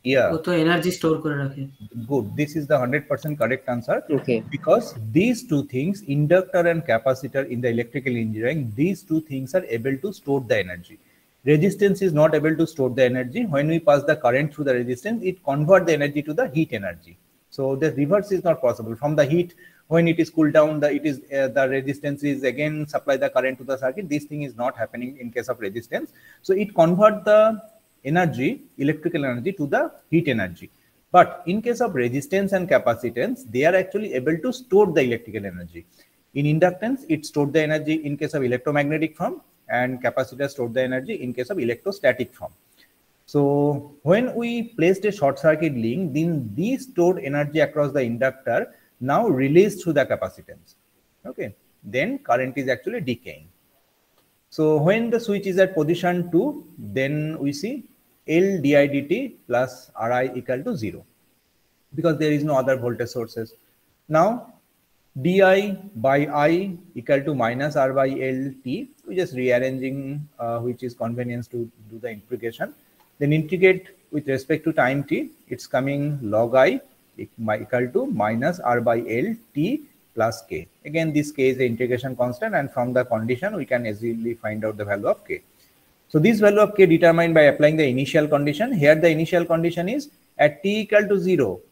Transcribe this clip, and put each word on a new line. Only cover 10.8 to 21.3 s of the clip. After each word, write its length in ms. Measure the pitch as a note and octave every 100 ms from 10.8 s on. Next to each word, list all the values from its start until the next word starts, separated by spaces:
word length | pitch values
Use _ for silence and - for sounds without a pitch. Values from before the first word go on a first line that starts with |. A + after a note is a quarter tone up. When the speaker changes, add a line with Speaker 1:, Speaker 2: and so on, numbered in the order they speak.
| - - _ _ _ _ C3+
Speaker 1:
Resistance 460 | D3+ F#3+ E3 G3+ F#3 F#3+
is 60 | D3+
not 100 | D#3 D#3
able 160 | D#3 D#3
to 40 | D#3+
store 180 | - B2+ B2
the 60 | B2+
energy। 280 | B2+ B2 E3+ A3+ C#3
When 120 | D3+
we 60 | E3 D3
pass 120 | C#3+ C#3+
the 60 | D3+ A#2+
current 220 | C3 D3+
through 140 | - C#3
the 60 | B2
resistance, 380 | A#2+ B2+ G3+ A#3 F3+
it 40 | F3 -
convert 320 | C#3 D3+ F#3+ E3+
the 60 | D3+
energy 220 | C#3+ D3 D3+
to 40 | D#3
the 80 | B3 D3+
heat 160 | D#3 A2
energy। 320 | G2 E2+ - E2+ _ _ _ -
So 180 | C3+ C3+
the 140 | D#3 C3+
reverse 280 | C#3+ G3 G3+ F#3
is 40 | E3+
not 80 | D#3 B2
possible। 260 | A#2 A2 A2+
From 100 | D3 D#3
the 60 | C#3
heat, 240 | E3+ F3 - - _ _
when 140 | E3 E3+
it 80 | E3
is 60 | D#3 -
cooled 180 | D3+
down, 260 | D#3 D3+ D#3
the, 100 | D3 C#3+
it 80 | D3+
is, 120 | B2+ -